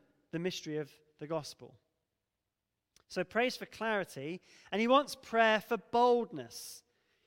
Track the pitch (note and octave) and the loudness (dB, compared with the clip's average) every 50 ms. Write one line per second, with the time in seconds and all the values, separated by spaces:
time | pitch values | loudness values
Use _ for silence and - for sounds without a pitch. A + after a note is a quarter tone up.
0 | _ _ _ _ _ _ - E3 E3+ F#3 F3 - - D#3+ D3+ D3+ D3+ C3+ - _ | _ _ _ _ _ _ -6 -4 -4 -4 -4 -6 -6 -6 -4 -4 -6 -6 -12 _
1 | _ _ _ _ D#3 D3 E3 D#3+ C#3 - - - B2 A#2+ - _ _ _ _ _ | _ _ _ _ -10 -6 -6 -6 -6 -8 -12 -18 -20 -20 -20 _ _ _ _ _
2 | _ _ _ _ _ _ _ _ _ _ _ _ _ _ _ _ _ _ _ _ | _ _ _ _ _ _ _ _ _ _ _ _ _ _ _ _ _ _ _ _
3 | _ _ - F#3+ F3 - - G#3+ B3 B3+ - - G3+ - - - G#3+ A3+ G#3+ G3+ | _ _ -6 -6 -6 -2 0 0 0 0 -2 -4 -10 -14 -10 -6 -4 -2 -2 -2
4 | F3 - - C#3 C3+ D#3 F3 - - _ - - - - F#3 G3+ A3+ A#3 C4 C#4 | -2 -4 -8 -10 -8 -8 -8 -10 -12 _ -20 -20 -10 -4 -2 0 4 4 4 4
5 | C#4+ - - - - - - A3+ A3+ A3 A3 G#3 - - A#3 G3+ - - - A#3 | 4 2 -4 -14 -10 -2 2 4 6 6 4 2 0 -2 -4 -4 -4 0 2 4
6 | B3 B3 A#3+ A#3+ A3+ - F3 C#3+ A#2+ - - - - - - - - _ _ _ | 6 6 6 4 2 -2 -6 -8 -10 -10 -12 -14 -16 -16 -16 -18 -20 _ _ _
7 | _ _ _ _ _ | _ _ _ _ _